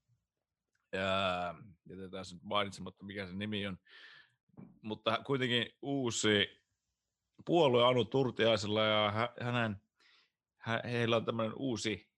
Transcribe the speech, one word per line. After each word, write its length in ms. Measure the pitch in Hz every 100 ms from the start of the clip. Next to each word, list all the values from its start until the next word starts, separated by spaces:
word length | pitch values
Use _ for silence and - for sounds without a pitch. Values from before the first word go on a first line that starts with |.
| _ _ _ _ _ _ _ _ _
Ää, 640 | 95 95 95 95 90 87 80 110 82 -
jätetään 360 | 90 95 95 92
se 100 | 87
nyt 80 |
mainitsematta, 640 | 104 104 101 95 90 - 98
mikä 220 | 101 92
se 60 |
nimi 340 | 92 107 104 101
on. 100 | 92 _ - - - _ _ _ - - -
Mutta 300 | 110 107 -
hä-, 120 | 113 113
kuitenkin 460 | 139 127 120 113 -
uusi 800 | 139 139 120 107 107 104 95 - _ _ _ _ _ _ _ _ -
puolue 420 | 170 147 120 123
Anu 180 | 127 104
Turtiaisella 800 | 135 127 - 110 110 104 107 110
ja 260 | 107 104
hä-, 220 | 107 120 - 120
hänen, 360 | 123 113 98 _ _ _ _ _ _ _ _
hä-, 240 | 113 113
heillä 340 | - 120 117 117
on 80 | 113
tämmönen 280 | 113 110 -
uusi 540 | 135 107 110 98 -